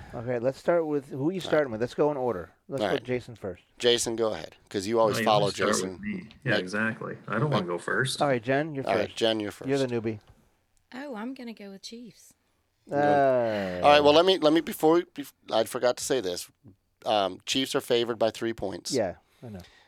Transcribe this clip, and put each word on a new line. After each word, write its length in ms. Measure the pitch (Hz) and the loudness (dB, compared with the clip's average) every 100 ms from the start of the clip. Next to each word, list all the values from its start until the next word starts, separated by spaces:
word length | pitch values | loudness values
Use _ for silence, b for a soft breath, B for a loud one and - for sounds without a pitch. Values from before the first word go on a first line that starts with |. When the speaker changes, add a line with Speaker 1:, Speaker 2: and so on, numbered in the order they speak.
| - | -14
Speaker 1:
Okay, 260 | 127 117 123 | -8 -4 0
let's 200 | 123 - | 0 0
start 260 | - 170 | 0 2
with, 220 | 156 147 139 | 2 -2 -4
who 80 | 143 | -2
you 60 | |
Speaker 2:
All 80 | 147 | -2
right. 60 | 190 | -2
Speaker 1:
starting 280 | - 156 139 | 0 2 2
with? 80 | 110 | -2
Let's 140 | 120 | -4
go 180 | - 147 | 0 0
in 60 | 143 | 2
order. 340 | 123 95 80 _ - | -2 -2 -8 _ -10
Let's 160 | 135 | -2
Speaker 2:
All 60 | 101 | 0
Speaker 1:
go 40 | |
Speaker 2:
right. 80 | 135 | -2
Speaker 1:
Jason 320 | 123 123 - 113 | -2 -6 -6 -10
first. 260 | 98 90 _ - | -10 -10 _ 0
Speaker 2:
Jason, 380 | 120 117 120 113 | 2 4 0 0
go 160 | 110 | -2
ahead, 240 | 85 - - _ | -2 -10 -18 _
'cause 160 | 104 | -4
you 140 | 95 113 | 0 2
always 160 | 110 | 4
Speaker 3:
No, 40 | 113 | 4
you 40 | |
Speaker 2:
follow 140 | 110 104 | 2 4
Speaker 3:
always 120 | 101 | 2
start 160 | 98 98 | 0 0
Speaker 2:
Jason. 200 | 107 95 | 0 -2
Speaker 3:
with 80 | 90 | -8
me. 280 | 104 92 - - | -8 -8 -12 -8
Yeah, 80 | 127 | -2
Speaker 2:
Like 40 | 104 | -2
Speaker 3:
exactly. 540 | 92 104 110 110 95 - - | -2 -4 -4 -4 -10 -12 -6
I 100 | 104 | -2
don't 100 | 147 | 0
wanna 160 | 107 | 0
go 120 | 90 87 | -2 -4
first. 440 | - 98 131 - | -2 -2 -2 0
Speaker 1:
All 60 | 147 | 0
right, 160 | 123 | 0
Jen, 320 | 120 139 160 | 0 0 -2
you're 100 | 139 | -4
Speaker 2:
All 80 | 123 | -2
right, 120 | 95 95 | 0 -2
Speaker 1:
first. 80 | |
Speaker 2:
Jen, 240 | - 113 110 | 0 0 0
you're 140 | 104 - | -4 -6
Speaker 1:
You're 120 | 131 139 | -4 -2
the 80 | 127 | 0
Speaker 2:
first. 160 | 117 | -2
Speaker 1:
newbie. 160 | 113 110 - _ _ _ _ _ _ | -4 -6 -14 _ _ _ _ _ _
Speaker 4:
Oh, 220 | 247 294 | -14 -12
I'm 180 | 214 240 | -10 -10
gonna 200 | 269 233 | -10 -14
go 180 | 214 202 | -14 -18
with 100 | 196 | -18
Chiefs. 500 | - 226 233 - - _ _ _ _ _ - | -18 -18 -18 -20 -20 _ _ _ _ _ -6
Speaker 2:
Good. 80 | |
Speaker 1:
Uh, 840 | 143 147 143 135 127 117 104 95 90 | 0 2 4 4 2 0 -2 -4 2
Speaker 2:
All 80 | 143 | 6
right, 120 | 147 | 8
well, 100 | 147 | 8
let 120 | 156 | 6
me, 120 | 185 190 | 6 4
let 140 | 151 | 4
me, 80 | 160 | 4
before, 420 | 156 - 156 170 - | 0 0 4 4 0
bef-, 160 | - 143 _ - | -12 -14 _ -2
I 140 | 110 | 0
forgot 320 | 110 123 120 - | 0 0 0 0
to 60 | |
say 160 | - 131 | -2 -2
this. 320 | 117 87 - _ - _ _ _ | -2 -6 -10 _ -20 _ _ _
Um, 340 | - 107 95 92 | 0 0 0 -4
Chiefs 280 | - 135 131 | -4 -4 -2
are 60 | 139 | -4
favored 380 | - 120 117 110 | 0 0 0 0
by 100 | 110 | 0
three 220 | - 117 | 0 -6
points. 380 | 113 98 95 - | -4 -8 -8 -4
Speaker 1:
Yeah, 240 | 123 95 87 _ _ | -2 -2 -6 _ _
I 60 | 120 | -16
know. 120 | 98 b b | -16 b b